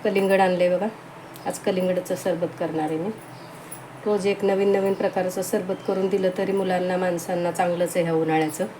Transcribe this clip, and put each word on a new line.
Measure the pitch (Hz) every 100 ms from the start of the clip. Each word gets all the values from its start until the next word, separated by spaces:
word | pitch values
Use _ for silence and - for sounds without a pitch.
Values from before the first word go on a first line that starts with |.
कलिंगड | 220 196 196 190
आणलंय | 190 180 180 180
बघा, | 208 - - - - - -
आज | -
कलिंगडचं | - 185 185 180 180 185
सरबत | 196 170 170 -
करणार | 170 156 156
आहे | 160
मी. | 180 220 - - - - - - - - 214
रोज | 208 190
एक | 196 196
नवीन | 196 202
नवीन | 196 196
प्रकारचं | 196 202 190 180 190
सरबत | 185 214 185 185 -
करून | 190 190
दिलं | 196 185 180
तरी | 190
मुलांना, | 196 185 180 180 185
माणसांना | 185 170 - 175 175
चांगलंच | 170 180 175 175 180
आहे |
ह्या | 165
उन्हाळ्याचं. | 160 160 160 156 - 190